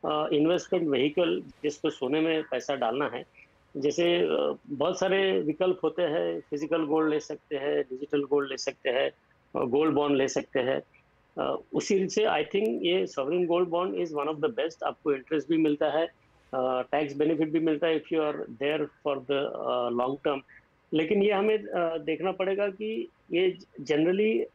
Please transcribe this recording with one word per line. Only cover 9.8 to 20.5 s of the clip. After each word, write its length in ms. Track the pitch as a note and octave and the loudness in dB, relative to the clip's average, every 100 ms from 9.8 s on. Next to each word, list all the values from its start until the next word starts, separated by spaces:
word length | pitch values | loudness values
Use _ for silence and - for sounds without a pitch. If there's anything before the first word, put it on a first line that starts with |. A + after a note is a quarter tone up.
| D#3 | 4
bond 220 | C#3 D3 C#3 | 4 2 4
ले 120 | C3 | 2
सकते 320 | - - C#3 | 0 -2 -2
हैं। 220 | B2 C3+ - _ _ _ _ - | 0 -2 -4 _ _ _ _ -4
Uh, 240 | C#3+ C#3 - | -2 -2 -4
उसी 360 | - C#3+ G3 F#3 | -4 0 0 2
से 140 | - | 0
I 200 | G#3+ D#3 | 2 0
think 240 | D3+ G3 A3 | 0 0 0
ये 380 | A#3 F3 F#3 F#3 | 0 0 0 0
sovereign 420 | - C3+ F3+ F3 | -4 -2 0 2
gold 220 | E3+ F3+ | 2 2
bond 360 | E3 F#3 F#3+ F3 | 0 -2 -2 -4
is 180 | D3+ | -2
one 100 | C#3+ | -4
of 100 | D#3 | -2
the 140 | D3 A#2 | -2 -2
best। 220 | D#3 D#3+ | -4 -2
आपको 300 | D3 B2+ D#3 | -6 -4 -2
interest 360 | C#3 B2+ D#3 C3+ | -2 -2 -4 0
भी 80 | D#3+ | 2
मिलता 300 | D#3 D3 D#3 | 2 2 2
है, 200 | D3 E3 | 0 -2
uh, 840 | _ _ _ _ C3 B2+ B2+ B2 | _ _ _ _ -2 0 0 0
tax 260 | D3 D3+ C#3 | -2 -2 0
benefit 340 | D3+ D#3+ D#3+ | 2 2 2
भी 100 | D#3+ | 2
मिलता 260 | D#3+ D3+ E3+ | 2 0 0
है 140 | D#3+ | 0
if 60 | D#3 | 0
you 160 | D#3+ | 0
are 140 | D3+ D3 | 0 -2
there 460 | - A#2 C#3 D#3 | -8 -4 -2 -2
for 320 | D3 _ D3 C3+ | -4 _ -4 -4
the, 300 | B2+ C#3 C#3+ - B2 | -2 -2 -2 -4 -2
uh, 320 | B2 A#2+ A#2+ | 0 0 0
long 260 | B2 C#3 D#3 | 0 0 -2
term। 140 | C#3 - | -2 -6